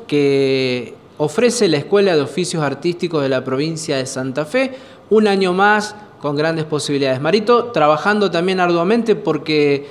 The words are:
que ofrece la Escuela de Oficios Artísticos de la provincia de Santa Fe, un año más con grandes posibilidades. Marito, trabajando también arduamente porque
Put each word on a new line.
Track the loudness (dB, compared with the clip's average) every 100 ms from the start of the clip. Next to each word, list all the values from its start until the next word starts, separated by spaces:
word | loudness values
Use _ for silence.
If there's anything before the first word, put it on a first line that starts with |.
| -4
que | 0 2 2 2 0 0 -4 -6 -16 -18 -6
ofrece | -4 0 0 2 0
la | 0
Escuela | 2 2 4
de | 2
Oficios | 0 -4 -4 -2
Artísticos | -2 -2 -4 -4 -4 -2
de | 0
la | 0
provincia | -2 -4 -4 -6 -4 -4
de | -4
Santa | -6 -6 -6
Fe, | -2 -2 -2 -6 -18 -20 0
un | 2 4
año | 2 2
más | 2 4 2 -2 -10 -20 -8
con | -4 -2
grandes | 0 -2
posibilidades. | -4 -4 -2 0 0 0
Marito, | 0 0 2 2 2
trabajando | 2 4 4 2 2 0
también | 0 0 0
arduamente | 2 2 2 0 2 0
porque | 0 -2 0 2 2 0 -4